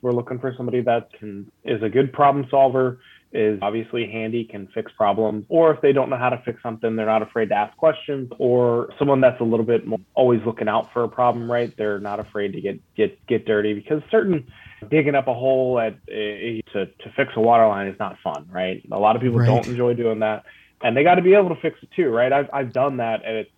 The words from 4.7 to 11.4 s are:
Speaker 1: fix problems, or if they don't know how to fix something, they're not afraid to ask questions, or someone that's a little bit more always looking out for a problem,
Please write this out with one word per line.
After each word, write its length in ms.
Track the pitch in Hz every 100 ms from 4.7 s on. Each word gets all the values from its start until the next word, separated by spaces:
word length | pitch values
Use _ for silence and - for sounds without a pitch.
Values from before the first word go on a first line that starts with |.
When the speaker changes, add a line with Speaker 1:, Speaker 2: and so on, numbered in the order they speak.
Speaker 1:
fix 180 | 113 107
problems, 540 | - 104 98 110 107 104
or 240 | 165 160
if 80 | 151
they 140 | 143
don't 160 | 135 131
know 80 | 123
how 100 | 123
to 140 | 123
fix 180 | - 113
something, 320 | 117 113 117
they're 120 | 110 110
not 160 | 110
afraid 260 | 107 117 104
to 60 |
ask 200 | 104 104 _
questions, 520 | 160 151 - 139 127 -
or 520 | 123 123 123 117 - -
someone 240 | 143 135
that's 180 | 131 123
a 40 |
little 200 | 117 113
bit 220 | 113 113 98
more 140 | 110 -
always 300 | - 123 117
looking 240 | 110 110 107
out 240 | 110 -
for 100 | 123
a 60 | 113
problem, 420 | - 123 120